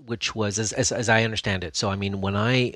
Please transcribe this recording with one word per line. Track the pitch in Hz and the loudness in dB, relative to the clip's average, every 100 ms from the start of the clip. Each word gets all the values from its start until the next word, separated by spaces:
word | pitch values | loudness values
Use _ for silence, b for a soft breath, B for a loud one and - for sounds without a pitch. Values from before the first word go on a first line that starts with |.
Which | 120 113 - 113 | -8 -6 -4 0
was, | 104 101 | 0 0
as, | 107 | -2
as, | - 117 | 0 0
as | 113 117 | 0 4
I | 110 | 4
understand | 110 107 107 95 | 4 0 -2 -2
it. | 87 - | -4 -4
So, | 104 | -2
I | 98 | -2
mean, | 98 98 | -2 -2
when | 98 101 | 0 0
I, | 113 127 120 | 2 2 0